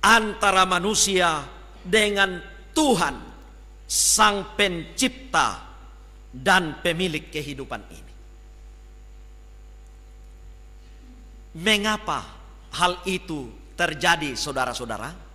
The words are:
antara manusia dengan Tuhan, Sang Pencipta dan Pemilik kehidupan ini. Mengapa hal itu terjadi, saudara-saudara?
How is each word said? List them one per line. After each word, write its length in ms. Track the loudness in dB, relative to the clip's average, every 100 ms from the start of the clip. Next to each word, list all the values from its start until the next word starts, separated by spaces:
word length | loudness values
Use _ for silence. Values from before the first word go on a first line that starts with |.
antara 640 | 6 4 4 0 2 4
manusia 800 | 4 2 0 0 2 4 2 0 -6 -16 -20 -16
dengan 560 | 0 2 2 2 0 0 -12 -18 -6
Tuhan, 480 | 0 2 4 2 -2 -14 -20 -20 -20 -20 -20
Sang 720 | -6 0 2 4 4 4 -6 0
Pencipta 1040 | 0 0 -8 -2 -2 -2 -4 0 0 -2 -14 -20 -20 -20 -20 -20 -18
dan 480 | -4 2 4 2 -4
Pemilik 480 | -4 -2 -2 -4 -8
kehidupan 540 | -10 -10 -10 -10 -12 -12
ini. 220 | -20 -20 -20 -20 -20 -20 -20 -20 -20 -20 -20 -20 -20 -20 -20 -20 -20 -20 -20 -20 -20 -20 -20 -20 -20 -20 -20 -20 -20 -20 -20 -20 -20 -20 -20 -20 -4
Mengapa 640 | 0 2 2 -2 -4 -6 -6 -18 -20 -20 -14
hal 320 | 0 0 0
itu 480 | -4 -6 -6 -10 -10 -16 -20 -4
terjadi, 560 | -2 0 2 2 0
saudara-saudara? 960 | -6 -6 -2 -2 -4 -8 -8 -8 -12 -20